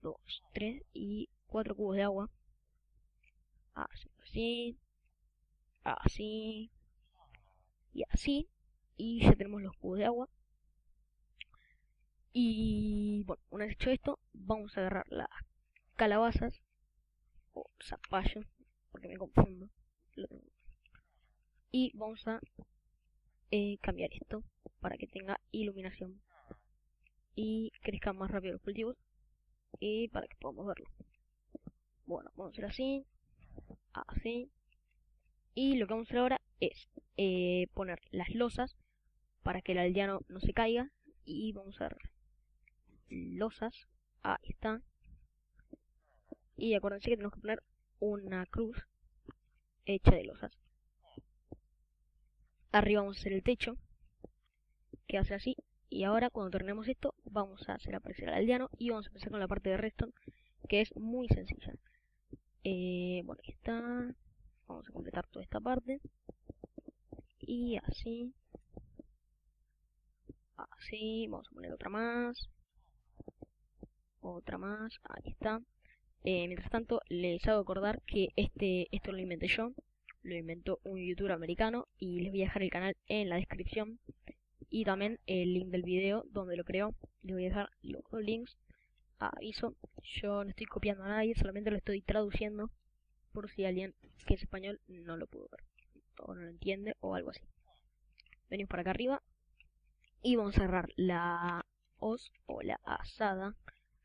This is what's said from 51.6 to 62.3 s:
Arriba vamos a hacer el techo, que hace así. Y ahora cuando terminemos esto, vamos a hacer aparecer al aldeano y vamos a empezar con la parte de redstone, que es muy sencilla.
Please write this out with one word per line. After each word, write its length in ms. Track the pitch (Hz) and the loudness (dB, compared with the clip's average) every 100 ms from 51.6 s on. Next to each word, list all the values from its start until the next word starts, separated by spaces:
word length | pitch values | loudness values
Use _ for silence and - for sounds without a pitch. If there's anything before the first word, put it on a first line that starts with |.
| _ _ _ _ _ _ _ _ _ _ - | _ _ _ _ _ _ _ _ _ _ 2
Arriba 300 | 208 208 208 | 6 6 6
vamos 160 | 202 196 | 2 -2
a 20 | |
hacer 140 | 196 | -2
el 100 | 196 | 0
techo, 340 | 220 247 - 240 - - - _ - _ _ _ _ _ _ - - | 2 2 0 -6 -12 -20 -20 _ -20 _ _ _ _ _ _ -16 -2
que 100 | 202 | 2
hace 160 | 202 | 2
así. 220 | 202 254 262 - _ - | 2 -2 -4 -8 _ -8
Y 160 | 226 190 | -2 2
ahora 240 | 220 247 | 4 2
cuando 220 | 233 190 | 0 -2
terminemos 360 | 185 185 208 220 | -2 -2 -4 -2
esto, 260 | 262 277 - | -2 -2 -4
vamos 460 | - 208 196 196 - | -6 -2 -2 -4 -8
a 60 | - | -6
hacer 200 | - 196 | -4 -6
aparecer 340 | - 185 - | -6 -8 0
al 60 | 185 | 2
aldeano 340 | 220 247 254 - | 4 4 0 -4
y 100 | 240 | -4
vamos 160 | 220 202 | -4 -6
a 40 | |
empezar 200 | 202 - | -10 -6
con 100 | 208 | -4
la 80 | 185 | -2
parte 220 | 202 190 | 0 0
de 80 | 190 | 0
redstone, 340 | 220 - 233 - - - _ _ - | 0 0 -2 -4 -20 -20 _ _ 4
que 140 | 202 | 4
es 140 | 214 - | 4 0
muy 320 | 220 247 240 | -4 2 6
sencilla. 460 | - 185 - - - _ _ _ _ _ | 6 4 -8 -8 -12 _ _ _ _ _